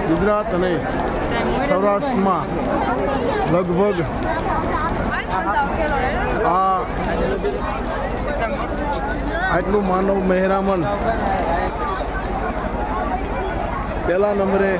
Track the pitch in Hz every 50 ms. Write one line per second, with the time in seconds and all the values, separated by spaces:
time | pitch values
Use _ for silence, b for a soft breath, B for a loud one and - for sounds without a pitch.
0 | 196 160 165 170 190 208 208 208 214 - 180 175 175 185 170 147 - - - -
1 | - - - - - - 233 233 226 226 233 247 262 - 185 185 196 208 202 202
2 | 285 277 247 190 196 190 180 160 139 - - - - - - - - - 247 262
3 | - 285 269 262 - 240 - - - 151 160 175 185 175 180 175 202 208 196 175
4 | 156 123 - 123 - - 330 330 320 - 320 311 320 320 359 330 311 330 - -
5 | - - 302 349 403 - 370 381 - - 403 294 277 277 - - - - 285 269
6 | - - - - - - - - 220 180 170 185 190 190 190 180 175 - - -
7 | - - - - - 190 196 196 - 403 392 - - - - - - - - -
8 | - - - - - 269 - - 226 220 - - - - - - - - - -
9 | - 220 226 - - - 214 - - 190 165 170 180 185 196 208 202 190 180 185
10 | 196 196 196 190 185 185 185 185 190 190 190 196 190 196 196 180 156 - 202 -
11 | - 139 135 135 - - - - - - - - - - - - 233 392 381 381
12 | - - 381 381 - 381 - - - 349 359 - - - - - - - - -
13 | 311 302 - - - - - - 403 381 - - - - - - - - - -
14 | - 175 170 190 202 208 208 202 196 196 190 196 196 196 190 175